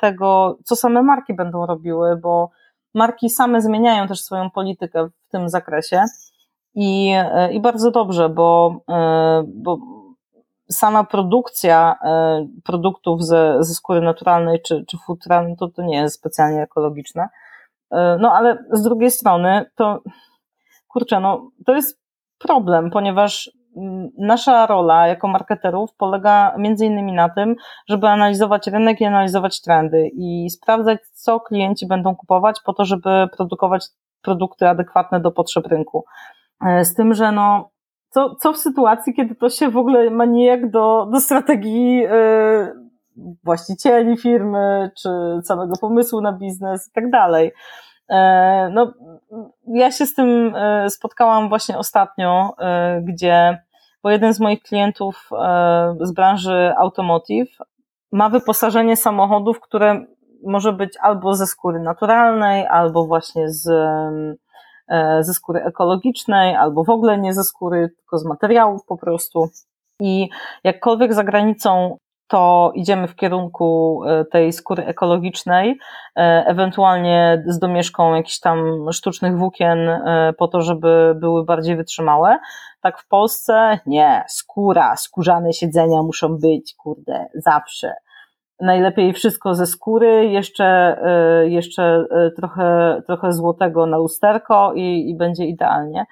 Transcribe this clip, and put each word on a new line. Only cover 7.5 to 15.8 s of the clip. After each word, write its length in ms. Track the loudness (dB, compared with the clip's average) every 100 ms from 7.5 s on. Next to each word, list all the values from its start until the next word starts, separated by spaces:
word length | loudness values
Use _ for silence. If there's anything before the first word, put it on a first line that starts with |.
i 80 | 0
bardzo 300 | -2 0 0
dobrze, 380 | 0 0 0 0
bo, 520 | 2 2 4 2 0 -6
e, 540 | -2 0 2 2 0 -2
bo 240 | -8 -6 -8 -10 -20 -20 _ _ _ _ _ -12
sama 340 | -2 0 0
produkcja, 920 | 0 -2 0 -2 -2 -2 2 4 4 0
e, 420 | -2 0 0 -2 -4 -12
produktów 600 | -8 -4 -2 -4 -4 -4
ze, 320 | 2 4 4 2
ze 140 | 0
skóry 260 | -4 -2 0
naturalnej 600 | 0 -2 0 0 2 -2
czy, 220 | -2 -6 -6
czy 80 | -14 -12
futra, 360 | -10 -2 0 0
no 80 | -6
to, 120 | -10
to 140 | -8